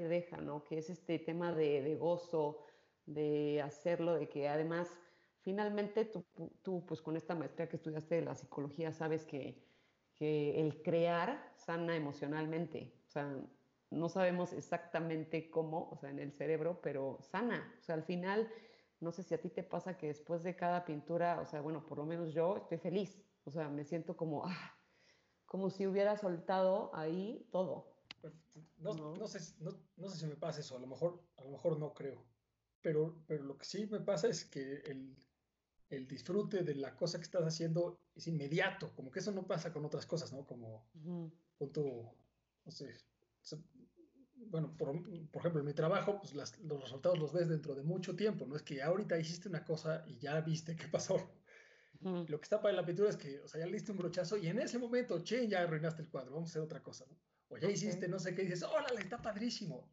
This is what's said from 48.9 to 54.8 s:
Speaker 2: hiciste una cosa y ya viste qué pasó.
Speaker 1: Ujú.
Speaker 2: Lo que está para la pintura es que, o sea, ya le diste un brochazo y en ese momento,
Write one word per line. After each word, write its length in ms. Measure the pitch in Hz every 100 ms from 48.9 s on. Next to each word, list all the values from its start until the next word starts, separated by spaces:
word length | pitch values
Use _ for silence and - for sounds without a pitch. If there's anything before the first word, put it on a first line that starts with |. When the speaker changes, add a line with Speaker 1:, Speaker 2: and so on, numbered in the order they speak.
| 190 208 170
Speaker 2:
hiciste 280 | 160 170 208
una 140 | 160
cosa 400 | - 156 160 160 -
y 100 | 123
ya 220 | 139 156
viste 340 | 160 156 - 165
qué 120 | -
pasó. 280 | - - 185 - - - - - - _ -
Speaker 1:
Ujú. 240 | 190 175 160
Speaker 2:
Lo 100 | 151
que 40 |
está 180 | - 208
para 120 | 208 185
la 100 | 170
pintura 240 | 175 208
es 80 | 165
que, 220 | 147 139
o 60 | -
sea, 120 | 156
ya 40 | 170
le 60 |
diste 180 | 208 -
un 60 | 190
brochazo 400 | 175 180 175 208
y 100 | 165
en 120 | 208
ese 180 | 320
momento, 420 | 240